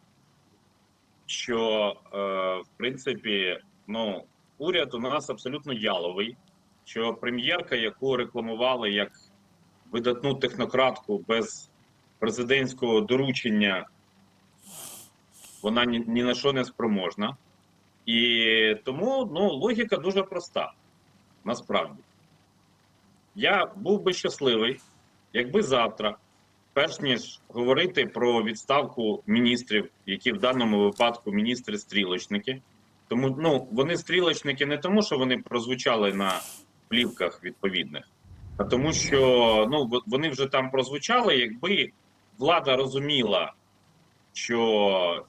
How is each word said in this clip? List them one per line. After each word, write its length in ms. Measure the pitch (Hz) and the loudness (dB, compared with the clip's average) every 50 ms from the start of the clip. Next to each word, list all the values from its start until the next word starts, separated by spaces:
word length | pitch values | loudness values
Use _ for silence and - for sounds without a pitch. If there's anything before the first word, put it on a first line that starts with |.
| _ _ _ _ _ _ _ _ _ _ _ _ _ _ _ _ _ _ _ _ _ _ _ _ _ | _ _ _ _ _ _ _ _ _ _ _ _ _ _ _ _ _ _ _ _ _ _ _ _ _
що, 720 | - - - - 127 117 113 113 110 107 107 104 101 101 - _ | -10 -8 -8 -4 -2 -2 0 0 2 2 2 0 0 -2 -6 _
е, 140 | - 98 101 98 98 95 95 92 92 92 | -10 -6 -4 -4 -2 -2 -2 -2 -2 -4
в 120 | 92 - - _ | -4 -8 -12 _
принципі, 840 | - 113 131 131 131 - 135 117 101 - 110 104 98 92 90 87 - - _ _ _ _ | -6 -6 -6 -6 -4 -6 -6 -6 -4 -4 -2 -2 0 0 -2 -2 -4 -10 _ _ _ _
ну, 380 | - 107 113 113 104 95 87 - _ _ _ _ _ _ - | -8 -6 -4 -4 -4 -4 -6 -10 _ _ _ _ _ _ -4
уряд 360 | 143 180 185 170 143 127 123 | -4 0 0 0 -2 -2 -4
у 40 | 117 | -6
нас 320 | 120 127 143 151 147 - | -4 -2 -2 -4 -4 -6
абсолютно 420 | 123 104 - 127 143 143 139 143 | -10 -8 -8 -8 -8 -8 -8 -8
яловий, 640 | 127 107 107 107 98 87 87 90 90 98 107 117 123 - _ _ _ _ _ _ _ _ _ | -6 -2 -2 -2 0 0 -2 -4 -2 -4 -4 -4 -8 -14 _ _ _ _ _ _ _ _ _
що 300 | - - 113 113 117 110 | -10 -6 -2 -2 -2 -4
прем'єрка, 600 | - - 120 123 120 123 151 175 170 165 - 131 | -4 -4 -4 -4 -2 -2 -2 -2 -2 -2 -2 -2
яку 400 | 117 110 104 - - 131 135 127 | -2 -2 -2 -4 -2 -2 0 0
рекламували 760 | 123 127 123 - 120 113 113 113 110 123 131 127 123 113 104 | 0 -2 -4 -6 -6 -6 -6 -2 0 0 2 2 0 0 0
як 220 | 101 104 101 - - - - _ _ _ _ _ _ _ _ _ _ _ _ - | 0 0 -2 -2 -6 -14 -20 _ _ _ _ _ _ _ _ _ _ _ _ -8
видатну 440 | - 117 113 123 120 - 143 139 131 | -6 -2 0 0 0 0 -2 -2 0
технократку 880 | 135 - - - - 120 110 - 131 131 127 107 - - - 104 95 87 - | 0 -2 -2 -2 -4 -4 0 2 2 4 2 2 -2 -4 -4 -4 -4 0 0
без 420 | 113 113 104 - - - - - _ _ _ _ _ _ _ _ _ _ | 0 0 0 -4 -8 -14 -18 -20 _ _ _ _ _ _ _ _ _ _
президентського 840 | 107 113 107 123 123 117 135 139 131 120 - - 127 117 110 107 | -4 -2 -2 -2 0 2 2 2 2 -2 -4 -4 0 2 2 2
доручення, 840 | 104 107 127 131 135 131 127 - - 117 107 104 104 101 95 90 82 - _ _ _ _ _ _ _ _ _ _ _ _ _ _ - - - - - - - - - - _ _ _ _ _ - - - - - | 4 2 2 2 2 0 -2 -2 -2 0 2 4 4 2 2 -2 -4 -10 _ _ _ _ _ _ _ _ _ _ _ _ _ _ -20 -20 -18 -18 -16 -16 -18 -20 -20 -20 _ _ _ _ _ -20 -20 -20 -16 -6
вона 220 | - 107 113 123 123 | -4 0 2 2 2
ні, 200 | 120 117 117 117 | 2 0 -2 -2
ні 160 | 117 113 120 | -2 0 0
на 120 | 123 123 120 | 2 2 0
що 180 | - - 139 | 2 2 0
не 120 | 135 131 123 | 2 2 -2
спроможна. 720 | - - - 117 110 104 95 90 85 - 101 104 120 139 - _ _ _ _ _ _ _ _ _ _ _ _ _ | -4 -4 -4 -2 0 0 0 0 -2 -4 -4 -4 -4 -6 -10 _ _ _ _ _ _ _ _ _ _ _ _ _
І 680 | 117 113 117 120 120 117 113 113 110 110 110 110 107 107 104 - | -2 0 2 2 2 2 2 2 4 4 4 4 2 2 0 -4
тому, 460 | 131 131 156 202 254 269 269 254 180 | -6 -4 -2 -2 0 0 0 -2 -2
ну, 200 | 147 175 208 190 | 0 0 0 2
логіка 440 | 147 131 170 240 240 226 233 - 202 | 2 0 0 0 0 -2 -2 -2 -2
дуже 260 | 151 156 190 185 196 | -2 -2 -2 0 0
проста, 500 | 190 - 185 175 - - - - 156 - - _ _ _ _ _ _ _ _ _ _ _ _ _ - | -2 -2 -6 -10 -10 -6 -6 -6 -6 -6 -8 _ _ _ _ _ _ _ _ _ _ _ _ _ -6
насправді. 580 | 104 123 - - - 101 92 82 76 71 - - _ _ _ _ _ _ _ _ _ _ _ _ _ _ _ _ _ _ _ _ _ _ _ _ _ _ | -6 -6 -6 -4 -2 -2 -2 -2 -4 -8 -16 -20 _ _ _ _ _ _ _ _ _ _ _ _ _ _ _ _ _ _ _ _ _ _ _ _ _ _
Я 320 | 101 131 170 202 190 - - - | -2 2 2 2 2 2 -2 -4
був 260 | 196 - 175 208 196 | -4 0 0 0 2
би 100 | 170 190 | 2 0
щасливий, 680 | 180 - - 170 - - 143 127 117 107 110 123 135 - - _ _ _ _ _ _ _ _ _ | -2 0 -2 -4 -4 0 2 2 2 4 2 0 -2 -4 -10 _ _ _ _ _ _ _ _ _
якби 300 | - 117 123 131 165 220 | -4 -2 -2 2 0 0
завтра, 540 | 202 131 135 120 113 107 - - 107 104 107 - _ _ _ _ _ _ _ _ _ _ | 2 4 2 2 2 2 0 -2 -4 -4 -4 -6 _ _ _ _ _ _ _ _ _ _
перш 280 | _ 139 151 165 - - | _ 0 0 0 -2 -4
ніж 400 | 151 135 123 107 - - - - _ - | -2 0 0 0 -2 -8 -16 -20 _ -10
говорити 580 | - 117 123 127 131 151 180 180 - 143 120 | -6 -2 2 4 4 4 2 2 2 0 0
про 360 | 104 - 113 120 120 120 113 | 0 0 2 2 4 4 4
відставку 800 | 107 113 113 - - - 135 143 131 127 - 123 113 107 101 - - | 2 0 -4 -6 -2 0 2 2 2 0 -4 -2 0 0 0 -2 0
міністрів, 640 | 104 110 120 123 120 123 123 123 - 107 104 - - - _ _ | 0 2 4 4 4 2 0 0 0 0 0 0 -2 -10 _ _
які 260 | 98 98 98 - 123 | -6 -6 -2 -2 -2
в 60 | 107 95 | 0 2
даному 460 | 113 127 131 127 117 110 107 101 101 | 0 2 2 2 2 2 4 4 4
випадку 480 | 101 101 - 120 117 - - - 104 | 2 4 4 2 2 2 -2 -6 -4
міністри-стрілочники, 1300 | 98 104 107 120 123 120 - - 104 101 - - 92 101 98 90 90 90 - - 104 101 - 131 131 135 - _ _ _ _ _ _ _ _ _ | -2 0 0 0 -2 -4 -4 -6 -8 -8 -8 -4 -2 -2 0 0 -2 -4 -4 -4 -6 -4 -4 -6 -8 -8 -12 _ _ _ _ _ _ _ _ _
тому, 280 | 139 123 135 135 127 147 | -2 0 0 0 0 0
ну, 300 | 160 165 143 127 - - | 2 2 2 2 -2 -2
вони 240 | 107 123 143 165 170 | 0 0 0 0 -2
стрілочники 680 | 170 - - 165 185 175 165 151 - - 143 131 131 147 | -4 -4 0 0 2 2 2 0 -2 -4 -4 -2 -2 -2
не 120 | 143 147 143 | -2 -2 -4
тому, 240 | 143 180 202 214 | 0 2 2 2
що 160 | 208 - 156 131 | 2 2 0 0
вони 200 | 131 127 123 110 | 2 0 0 -2
прозвучали 760 | - - 120 120 113 120 127 123 - 139 120 110 104 98 | -2 -4 -4 -4 -2 -2 -4 -2 0 0 2 2 2 0
на 280 | 95 98 98 95 92 90 - - - - - _ _ _ _ _ | 0 0 0 0 -2 -2 -4 -8 -14 -18 -20 _ _ _ _ _
плівках 560 | 113 120 120 98 - - 92 85 - - - | 0 0 0 0 -2 -2 -4 -4 -4 -8 -12
відповідних, 640 | 87 - - - 95 92 87 71 69 73 73 - _ _ _ _ - - - - - - | -14 -8 -4 -4 -2 -2 -2 -4 -4 -10 -14 -16 _ _ _ _ -20 -20 -20 -18 -14 -6
а 80 | - 101 | -6 -2
тому, 280 | - 123 123 139 160 | 0 0 0 0 0
що, 760 | 143 - - - 143 135 131 127 127 120 117 113 110 107 107 117 | 0 -2 0 2 4 4 6 6 6 6 6 6 6 4 4 4
ну, 140 | 151 151 135 | 2 0 0
в-, 180 | 113 120 123 - | 0 -2 -2 -2
вони 220 | 107 120 139 160 160 | 0 -2 0 0 -2
вже 180 | 131 131 139 | -2 -2 -2
там 240 | 135 143 135 131 131 | 0 0 -2 0 0
прозвучали, 680 | 135 131 123 120 143 143 - - 240 247 233 190 147 | 0 -2 -2 -2 -6 -6 -2 0 2 2 4 4 4
якби 540 | 127 120 107 110 123 165 185 202 156 120 - - _ _ _ _ _ _ _ _ - | 4 2 0 -4 -6 -2 0 0 0 0 -2 -6 _ _ _ _ _ _ _ _ -2
влада 380 | 131 160 175 160 - 135 127 | 2 2 2 4 4 2 2
розуміла, 760 | 131 135 127 127 139 143 147 147 135 117 104 95 87 80 73 - _ _ _ _ _ _ _ _ _ _ _ _ _ _ _ | 2 0 -2 -2 -4 -2 0 0 0 2 2 2 0 0 -2 -8 _ _ _ _ _ _ _ _ _ _ _ _ _ _ _
що 920 | _ - - - 120 117 113 113 107 104 101 98 95 92 90 85 85 - - | _ -10 -4 -2 0 2 4 4 4 4 4 4 4 4 2 0 0 -2 -6